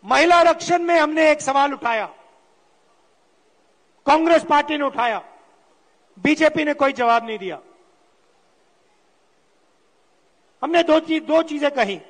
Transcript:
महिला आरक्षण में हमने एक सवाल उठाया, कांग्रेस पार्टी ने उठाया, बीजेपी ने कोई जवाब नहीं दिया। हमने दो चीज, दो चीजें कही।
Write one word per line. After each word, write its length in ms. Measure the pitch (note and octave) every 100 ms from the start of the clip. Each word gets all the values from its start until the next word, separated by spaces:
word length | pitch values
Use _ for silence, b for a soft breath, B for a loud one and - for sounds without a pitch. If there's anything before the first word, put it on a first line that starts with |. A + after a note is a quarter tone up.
महिला 320 | F#3+ B3+ E4 F4
आरक्षण 460 | E4+ D#4+ - F4
में 180 | E4+ E4+
हमने 300 | D4+ D#4 D#4
एक 100 | D4
सवाल 340 | D4 C#4 C#4
उठाया, 320 | C#4 A#3+ A3+ F#3 - _ _ _ _ _ _ _ _ _ _ _ _ _ _ _ _ _ _ -
कांग्रेस 380 | D4+ D#4+ E4
पार्टी 340 | - D4 D4 D4+
ने 60 |
उठाया, 400 | C#4+ - A#3+ G#3 - - _ _ _ _ _ _ _ -
बीजेपी 460 | G3 D4+ D#4 D4+
ने 100 | D4+
कोई 180 | C#4+ C#4
जवाब 340 | A#3 A#3+ A#3 A#3
नहीं 120 | G#3+
दिया। 240 | F#3+ D3 _ _ _ _ _ _ _ _ _ _ _ _ _ _ _ _ _ _ _ _ _ _ _ _ _ _ _ _ _ _
हमने 200 | C#4+ E4+
दो 180 | E4 D#4
चीज, 220 | D#4 D#4+
दो 200 | D#4 D#4
चीजें 280 | D#4+ D4 C#4+
कही। 300 | C#4+ G#3 F#3+ -